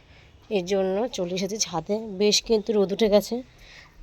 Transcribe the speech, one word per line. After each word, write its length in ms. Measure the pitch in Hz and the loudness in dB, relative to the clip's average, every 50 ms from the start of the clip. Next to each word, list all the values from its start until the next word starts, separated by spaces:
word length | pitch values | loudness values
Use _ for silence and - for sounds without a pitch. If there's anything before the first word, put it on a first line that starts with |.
| - - - - - - - - - - | -20 -20 -20 -20 -20 -20 -20 -20 -10 -4
এর 160 | 220 196 175 | -2 -2 0
জন্য 420 | 175 202 196 190 190 190 196 233 254 | 0 0 0 0 0 0 -2 -2 -4
চলে 260 | - - 185 175 180 | -4 -6 -6 -4 -4
এসেছি 220 | 190 196 185 208 220 | -4 -4 -4 -4 -4
ছাদে। 380 | - 170 175 165 160 - 202 220 | -6 -4 -4 -6 -4 -4 -4 -4
বেশ 420 | 220 220 196 180 208 208 202 - | -4 -6 -4 0 2 2 2 2
কিন্তু 320 | - - 226 214 196 - 220 | 2 2 0 0 2 2 2
রোদ 180 | 214 196 175 196 | 2 2 2 2
উঠে 160 | 202 226 208 | 2 2 4
গেছে। 320 | 196 208 202 - 226 247 262 - - - - - - - - - - - | 4 4 2 2 -6 -8 -8 -10 -18 -20 -20 -20 -20 -20 -20 -20 -20 -20